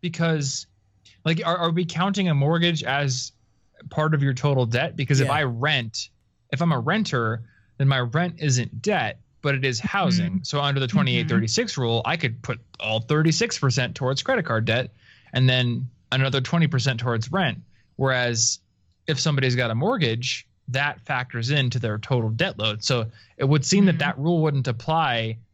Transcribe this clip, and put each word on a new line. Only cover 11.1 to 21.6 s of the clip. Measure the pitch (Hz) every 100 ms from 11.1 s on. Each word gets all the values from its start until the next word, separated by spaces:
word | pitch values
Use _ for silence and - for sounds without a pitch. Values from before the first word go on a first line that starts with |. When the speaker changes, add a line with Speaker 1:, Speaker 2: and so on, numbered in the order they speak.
| 120 113
Speaker 1:
thirty-six | 92 110 151 233 -
rule, | 120 113
I | 110 165
could | 139 113
put | - 120 - -
all | - 113
thirty-six | 110 151 156 160 226 -
percent | 139 123 123
towards | 120 127 135
credit | - 262 175
card | 113
debt | 113 113 123 - - - -
and | 131 131
then | 127 123 120 127 - _
another | 131 135 135
twenty | 127 170 160
percent | 139 120 120
towards | 123 117 113
rent. | 175 165 - - _ _ -
Whereas | 135 127 123 117 113 - _ _ _ _ -
if | 143
somebody's | - 143 135
got | 123 120
a |
mortgage, | 113 170 254 139 113 127 - - _ -
that | 131 143 -
factors | - 131 127 120 113
into | 147